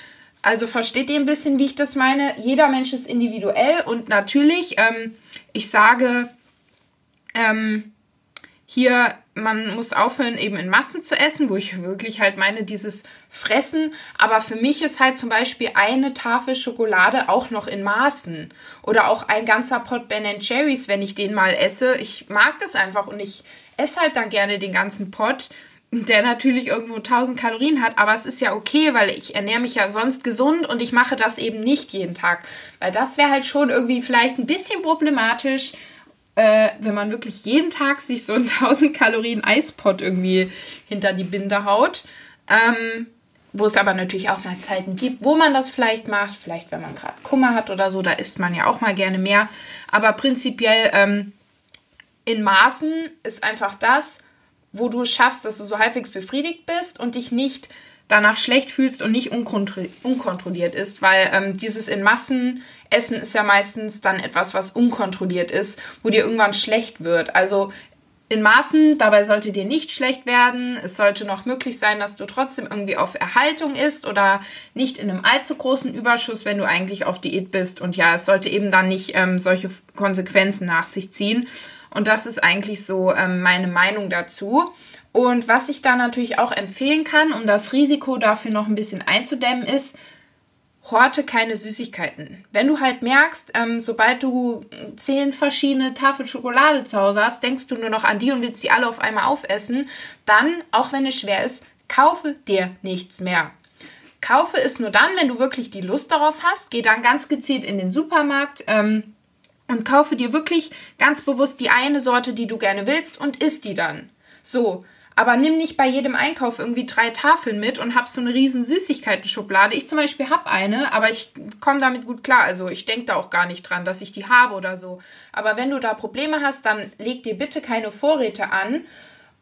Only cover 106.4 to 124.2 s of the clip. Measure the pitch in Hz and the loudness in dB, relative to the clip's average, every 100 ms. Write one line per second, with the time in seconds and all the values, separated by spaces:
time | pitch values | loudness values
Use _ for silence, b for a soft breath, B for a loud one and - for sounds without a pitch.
106.4 | 349 403 - 240 220 226 240 285 - 285 | 0 -2 -2 0 2 4 4 2 0 -4
107.4 | - 262 - 196 185 254 311 330 285 277 | -2 -4 -4 -4 -2 -2 0 2 2 0
108.4 | 285 - - 214 214 214 - _ _ _ | -2 -6 -2 2 2 0 -4 _ _ _
109.4 | _ _ - 226 220 277 294 311 233 302 | _ _ -6 -4 4 4 4 0 0 -2
110.4 | 311 330 - B B B 285 294 277 254 | 0 -2 -2 B B B 2 2 0 0
111.4 | 277 - 247 247 277 285 247 247 247 226 | 0 0 2 2 2 0 2 2 0 -4
112.4 | 226 226 196 202 208 311 311 - 285 - | -6 -2 -2 0 0 -2 -2 -6 -6 -2
113.4 | 302 302 208 185 160 151 - _ b b | -2 -2 -6 -4 -4 -6 -16 _ b b
114.4 | - 247 220 180 B B B - 226 240 | -6 -2 0 -2 B B B 2 4 4
115.4 | 311 320 320 - 262 269 262 247 302 330 | 4 2 0 0 2 2 -2 0 -2 -2
116.4 | 240 233 233 240 247 233 233 233 285 330 | -4 -4 -6 -4 -2 0 0 2 2 2
117.4 | 240 208 220 262 240 240 240 254 240 247 | 0 -4 -4 -4 -2 0 0 -2 -2 2
118.4 | 269 254 240 359 - 277 220 190 - - | 2 2 0 0 0 -2 -2 -2 -2 -6
119.4 | 202 190 208 311 - 302 285 - 262 339 | 0 4 4 2 -2 -2 -2 -2 0 0
120.4 | - 190 202 233 285 214 220 226 - - | 0 -2 0 0 0 2 2 0 -10 -16
121.4 | 214 - 285 277 262 247 240 233 - 247 | -18 -2 0 4 2 0 -8 -6 2 4
122.4 | 185 180 185 170 - 226 240 190 - 175 | 4 0 -8 -8 -6 -6 -2 -4 -2 -2
123.4 | 175 180 - 180 180 185 190 - | -2 -6 -8 -6 -6 -8 -10 -10